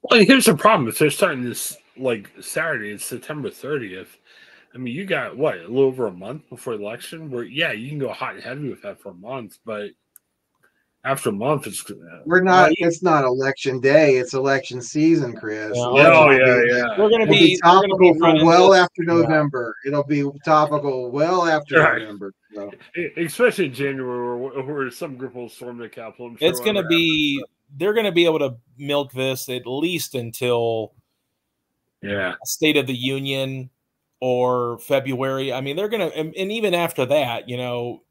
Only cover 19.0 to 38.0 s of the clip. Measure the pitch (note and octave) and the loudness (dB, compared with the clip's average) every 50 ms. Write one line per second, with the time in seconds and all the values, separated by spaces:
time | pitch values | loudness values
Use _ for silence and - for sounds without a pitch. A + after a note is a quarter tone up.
19 | E3+ E3+ E3+ E3 D#3 C#3+ D#3+ D#3 D3+ C#3+ C#3 B2 A#2+ A2+ G#2+ - - C#3 C#3+ D3 | -2 0 2 2 2 2 2 2 0 0 -2 -4 -6 -6 -10 -10 -6 -4 -4 -2
20 | C#3+ C3+ D3+ C#3+ C#3+ C#3 C#3+ C#3+ - E3 D#3 D3+ D3+ D3 D3+ D3 C#3+ C#3+ C3 B2+ | -2 -2 -2 -2 -2 -4 -6 -6 0 2 4 4 4 2 0 -2 -2 -4 -4 -4
21 | B2 B2 B2 C#3+ D3+ E3+ F#3 F3+ E3+ E3 D#3 D3+ D3 D3 F3+ E3 D#3 D#3 B2+ A#2 | -6 -6 -2 0 0 2 2 0 2 2 0 0 -2 2 2 4 4 4 2 -2
22 | A2 G#2 G#2 F#2+ G2 G2 _ _ _ _ G#2+ G#2 G2+ G2+ F#2+ _ - _ _ E3+ | -8 -12 -14 -14 -14 -16 _ _ _ _ -16 -14 -14 -14 -16 _ -20 _ _ -10
23 | F3 C#3+ - D#3+ E3+ D#3+ - - B3 A#3 - G3 F3 C#3 B2 A#2+ C#3+ C#3 C#3 C3 | -10 -10 -6 -8 -8 -8 -2 0 0 0 2 0 -4 -4 -4 -6 -6 -6 -4 -6
24 | C3 B2 B2 B2 A#2+ B2 B2 A#2+ B2+ C#3 B2+ C#3 B2+ C3+ D3+ C#3+ C3+ B2 A#2+ - | -8 -8 -6 -6 -6 -6 -6 -6 -8 -8 -8 -10 -8 -8 -6 -6 -6 -8 -8 -12
25 | F3 D#3 C3 B2 C3 B2 A#2+ B2 A#2+ A2+ - - B2+ B2 A#2+ A#2+ A#2 G#2+ - B2 | -12 -12 -10 -12 -14 -12 -12 -14 -14 -14 -16 -16 -16 -14 -14 -14 -16 -16 -16 -18
26 | A2+ A2 - - A#2+ A#2+ A#2 - D3+ E3+ - - - G#3+ G#3 G3+ F3 D#3+ E3 E3 | -18 -18 -16 -16 -18 -18 -10 -2 -2 -2 -2 0 -4 -2 -2 -2 -2 0 0 0
27 | E3 D#3+ D#3 D#3 D3+ D3 C#3 C3+ - _ _ _ _ _ C#3+ C3+ E3+ G#3 G#3+ A#3 | 2 0 0 0 0 -2 -2 -4 -8 _ _ _ _ _ -10 -4 -2 0 0 0
28 | G#3+ G3+ E3+ F3 F3 E3 D#3 D#3 C#3+ C3 A#2+ A#2+ _ _ _ - C#3+ C#3 C#3+ C#3+ | 0 0 2 2 2 2 2 0 -2 -4 -4 -10 _ _ _ -14 -8 -4 -4 -4
29 | C#3 B2 - B2+ C3 C3+ C3 B2 - - B2 B2 A2 A#2 C3 C#3 D#3+ F3+ F3+ D#3 | -4 -6 -6 -6 -4 -4 -4 -6 -8 -10 -10 -10 -8 -8 -6 -6 -4 -4 -4 -6
30 | - - - B2+ A#2 A#2 A#2 - C3 B2 A#2+ A#2 A#2 A2+ A2+ A2+ G#2+ - _ _ | -8 -8 -8 -10 -10 -10 -8 -6 -2 -2 0 0 -2 -2 -4 -4 -6 -10 _ _
31 | _ _ _ _ _ _ _ _ _ _ _ _ _ _ _ _ _ _ _ _ | _ _ _ _ _ _ _ _ _ _ _ _ _ _ _ _ _ _ _ _
32 | - G2+ G2+ G2+ F#2+ F2+ F2 - - - - - D#3+ D#3 D3 D3 C3 B2+ B2+ A#2+ | -10 -8 -6 -4 -6 -6 -8 -10 -10 -10 -4 0 0 2 2 2 -2 -2 -6 -6
33 | B2 C3 C3+ C#3 C#3 C#3 C3+ C3+ C3+ C3+ C3+ C3 C3 B2+ _ _ _ _ _ _ | -4 -6 -6 -4 -6 -6 -4 -4 -6 -6 -8 -10 -12 -16 _ _ _ _ _ _
34 | _ _ _ _ C3 B2+ B2 B2 B2 B2+ B2 B2 A#2+ A#2+ A#2+ A2 - - C#3+ C3+ | _ _ _ _ -4 -2 0 0 0 0 0 -2 -2 -4 -6 -10 -4 -2 -2 -2
35 | B2 C3+ C3 B2 C3+ C3+ C3+ C3+ C3+ C3+ B2 C3 C3+ C#3 C#3+ E3+ G#3 G#3+ A#3 A3 | 0 -4 -4 -4 -4 -4 -4 -4 -4 -6 -6 -6 -6 -6 -6 -6 -6 -4 -4 -4
36 | F3+ D3+ - D#3 D#3 E3 D#3 - F#3+ G3 G#3+ A#3 G#3+ G3 F3 F3 E3+ E3 - - | -4 -4 -4 -6 -8 -8 -6 -8 -6 -6 -4 -4 -2 -2 0 0 -2 -4 -2 -4
37 | B2+ B2 C#3+ D3+ C#3 A#2+ A#2 A2 - B2 B2 B2 B2 B2 B2 A#2+ A#2+ A#2+ A2 - | -2 0 0 0 0 -2 -6 -8 -8 -10 -8 -8 -6 -6 -6 -6 -6 -8 -10 -14